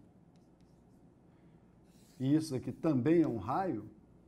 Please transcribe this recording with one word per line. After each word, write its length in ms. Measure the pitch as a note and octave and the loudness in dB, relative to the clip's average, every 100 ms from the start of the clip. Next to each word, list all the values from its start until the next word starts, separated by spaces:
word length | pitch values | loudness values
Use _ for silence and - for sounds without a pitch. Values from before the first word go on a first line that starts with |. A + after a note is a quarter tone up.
| - - - - - - - - - - - - - - - - - - - - - - | -20 -20 -20 -20 -20 -20 -20 -20 -20 -20 -20 -20 -20 -20 -20 -20 -20 -20 -20 -20 -20 -4
e 140 | C3 | 2
isso 220 | D#3 D#3 B2+ | 2 2 -6
aqui 160 | - | -6
também 500 | - E3 C3+ C3+ E3+ | -4 0 2 4 4
é 60 | C#3+ | 4
um 100 | A#2 | -2
raio, 520 | G2 D#3 F#3+ A2 G#2 - - - | -4 -2 -2 -6 -10 -18 -20 -20